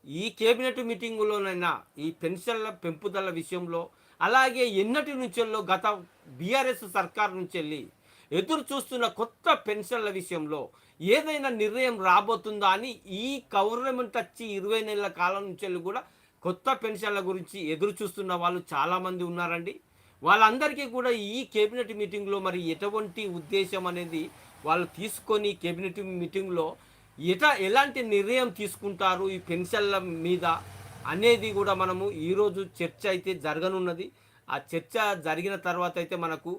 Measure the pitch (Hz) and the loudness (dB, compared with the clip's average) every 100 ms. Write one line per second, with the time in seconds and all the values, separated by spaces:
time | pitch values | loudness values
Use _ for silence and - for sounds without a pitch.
0 | - 156 214 - 220 240 254 247 233 208 | -8 -6 -6 2 4 4 2 -2 -4 -4
1 | 233 220 214 208 196 180 175 139 - - | -6 0 0 0 -2 0 0 -2 -8 -6
2 | 156 165 165 180 - 440 214 185 170 156 | -6 -4 -4 -4 -4 -2 -4 -6 -8 -6
3 | 202 190 190 165 165 180 175 170 170 _ | -4 -2 -4 -4 -6 -6 -4 -4 -6 _
4 | _ _ 175 262 262 247 240 196 208 285 | _ _ 4 6 4 2 2 2 2 0
5 | 294 269 247 233 220 220 185 185 214 202 | -2 -4 -4 -2 -2 -2 0 2 2 -2
6 | 175 _ 156 131 175 269 262 240 202 196 | -8 _ -20 -8 0 2 2 -2 -2 -2
7 | 185 - 208 185 180 180 151 151 101 _ | -2 0 0 0 -6 -6 -4 -6 -10 _
8 | _ - _ 160 185 311 254 277 - 254 | _ -20 _ -2 0 -2 -2 -6 -4 -2
9 | 233 226 226 _ 349 311 - 208 196 240 | -2 -2 -6 _ 2 4 2 -4 -2 -2
10 | 208 190 175 170 151 151 123 _ _ _ | -2 -4 -6 -6 -4 -4 -6 _ _ _
11 | 170 269 302 294 277 226 214 233 254 226 | 4 4 4 -2 -2 0 0 2 0 2
12 | 190 180 202 214 214 208 202 190 254 214 | 6 6 6 -2 -2 2 4 4 0 -10
13 | 196 190 247 277 - 202 202 233 262 254 | -10 -6 -4 -6 0 2 2 0 -2 -2
14 | 233 233 - - 226 196 196 226 214 208 | -2 -2 -4 -10 -6 -4 0 0 0 -2
15 | 202 170 175 196 202 175 196 180 175 226 | -2 0 0 0 -6 -8 -4 -4 -4 -6
16 | - _ _ _ 180 180 269 262 220 202 | -8 _ _ _ -4 -2 0 0 -2 -4
17 | 208 202 185 185 165 202 156 156 202 185 | -2 0 -2 -4 -6 -8 -4 0 0 -2
18 | 208 208 190 175 175 180 - 143 156 180 | -8 -6 -4 0 0 0 -4 0 2 0
19 | 185 180 175 175 170 170 170 - _ _ | -2 -4 -4 -2 -2 -2 -4 -10 _ _
20 | _ _ 151 208 220 254 302 269 262 247 | _ _ 4 8 8 8 0 0 -4 0
21 | 247 233 202 240 233 214 214 247 220 208 | 0 0 -2 -6 -2 2 2 2 -6 -4
22 | 202 208 196 202 190 180 165 160 202 214 | -4 -4 -2 -2 0 -2 -2 -2 -2 -2
23 | 214 220 202 175 147 196 190 196 180 175 | -4 -6 -6 -6 -2 0 0 -2 -2 -4
24 | 170 160 160 - - - 147 170 175 - | -4 -4 -6 -10 -20 -8 0 2 0 -6
25 | 208 - - 214 208 180 170 170 190 185 | -8 -8 0 0 0 -2 -4 -4 -6 -6
26 | 190 180 170 190 190 175 160 - - - | -6 -4 -4 -4 -2 0 -2 -4 -20 -20
27 | - - 165 180 302 240 190 247 277 254 | -20 -4 -2 4 4 4 4 6 4 0
28 | 233 202 202 254 247 175 202 - 202 185 | 2 2 4 2 2 -2 -8 -6 -8 0
29 | 196 185 190 185 - 170 180 220 202 196 | 2 2 0 -4 -4 -4 0 0 2 0
30 | 185 165 170 180 170 165 - - - - | -2 -4 0 2 2 0 -4 -16 -16 -12
31 | - 170 226 233 214 196 202 190 185 185 | -6 4 6 6 4 2 2 4 2 2
32 | 202 175 160 190 208 185 185 - 170 - | -2 -2 0 4 2 2 -8 -4 -6 -2
33 | 202 185 190 180 151 151 185 190 180 170 | 0 0 -2 -4 -2 0 0 0 -2 -4
34 | 214 _ _ _ - 135 - 165 - 233 | -8 _ _ _ -6 -6 -4 -6 -2 0
35 | 208 190 156 156 190 190 185 175 175 175 | 0 0 -2 -2 -2 -2 -2 0 -2 -2
36 | 165 180 165 156 170 | -4 -4 -4 -4 -6